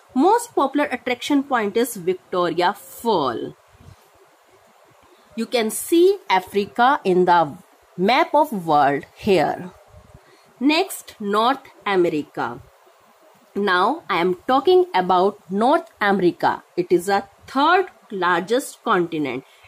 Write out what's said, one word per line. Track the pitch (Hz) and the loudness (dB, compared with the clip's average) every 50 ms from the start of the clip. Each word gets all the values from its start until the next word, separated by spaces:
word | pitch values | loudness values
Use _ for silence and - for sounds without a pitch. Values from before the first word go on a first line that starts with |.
| _ _ - | _ _ -2
Most | 254 285 370 440 480 466 - - | 0 2 2 2 0 -2 -4 -2
popular | 359 285 269 - 285 294 | -2 -2 0 0 -2 -2
attraction | - 262 240 - 262 247 240 - - 294 277 269 | -4 -6 -8 -6 -8 -8 -6 -2 0 0 0 0
point | - 269 240 214 202 185 | 0 -2 -2 -2 -2 -2
is | 233 240 - - | -2 -2 -2 -6
Victoria | 196 165 180 185 - _ _ - 180 175 170 165 170 175 185 202 | -6 -4 -4 -4 -4 _ _ -4 -2 -2 -2 0 0 0 0 -2
Fall. | - - - - - - 233 208 165 139 127 113 - 135 - - _ _ _ _ _ - - - _ _ _ _ _ _ _ _ _ _ _ _ _ _ _ _ _ _ _ _ _ _ _ _ _ _ _ _ | -4 -12 -20 -18 -6 -2 0 0 0 0 -2 -4 -6 -8 -10 -12 _ _ _ _ _ -20 -20 -20 _ _ _ _ _ _ _ _ _ _ _ _ _ _ _ _ _ _ _ _ _ _ _ _ _ _ _ _
You | 220 226 | -10 -6
can | 226 - 240 220 220 | -4 -2 -2 -2 -4
see | 214 - - - 339 339 349 381 403 392 - | -6 -8 -2 0 4 4 6 4 4 0 -2
Africa | - 190 185 185 - - 202 208 196 - - 240 254 285 294 - | -2 -2 -2 -2 -2 -4 -4 -4 -2 0 2 2 2 2 0 0
in | 196 180 180 180 | 0 2 2 4
the | 175 175 175 165 143 131 - - _ _ _ _ _ _ | 4 4 4 2 0 -4 -12 -20 _ _ _ _ _ _
map | 180 180 208 247 294 339 330 - | -2 0 0 2 2 0 2 2
of | 294 302 294 233 196 170 | 2 2 0 -2 -6 -2
world | 160 151 147 139 139 143 139 - - _ | 0 2 4 4 2 0 -2 -6 -12 _
here. | - - 214 190 165 147 - - - 175 185 - - _ _ - - - - - - _ _ _ _ _ _ _ - | -6 -2 0 2 2 2 0 -2 -6 -12 -16 -20 -20 _ _ -20 -20 -20 -20 -20 -20 _ _ _ _ _ _ _ -2
Next, | 247 285 302 330 381 381 - - - - - - | 0 0 2 0 -2 -4 -8 -14 -16 -20 -16 -10
North | 214 202 202 214 226 247 269 - - - _ - - | -6 -2 0 0 2 0 0 -2 -8 -18 _ -10 -6
America. | 208 196 185 170 170 160 151 143 - - 156 135 117 123 131 - - _ _ _ _ _ _ _ _ _ _ _ _ _ _ _ _ - | -2 0 0 0 0 0 -4 -6 -8 -8 -8 -8 -8 -10 -14 -18 -20 _ _ _ _ _ _ _ _ _ _ _ _ _ _ _ _ -6
Now | 196 202 202 180 180 190 220 294 330 - - | -4 -2 0 0 0 0 0 -2 -4 -6 -4
I | 196 165 | -2 0
am | 170 370 359 - - | 0 0 -2 -4 -2
talking | - 254 277 277 370 370 370 359 359 - | -2 0 2 4 4 4 4 4 2 0
about | 185 180 180 185 180 180 202 208 - _ - | -2 0 2 2 2 2 0 -2 -6 _ -8
North | 185 202 226 262 311 339 339 - _ _ | -4 0 2 2 2 0 -2 -8 _ _
America. | 214 202 196 190 180 170 151 - - - 107 - - _ _ | -2 0 0 2 2 0 0 0 -2 -2 -2 -4 -10 _ _
It | - 175 - | -6 0 0
is | 185 170 175 | 0 0 2
the | 190 202 - - - _ _ - | 0 -2 -2 -2 -6 _ _ -20
third | - - 262 285 320 359 392 370 - - _ _ - | -6 -2 0 2 2 2 2 0 -2 -10 _ _ -12
largest | 220 190 175 180 180 170 185 175 226 269 277 - - - _ | -8 -4 -2 0 0 0 0 -2 -2 -2 -2 -6 -14 -8 _
continent | 240 208 180 170 165 165 156 147 135 120 135 - _ _ _ - | 0 0 0 0 -2 -4 -4 -4 -4 -6 -8 -12 _ _ _ -20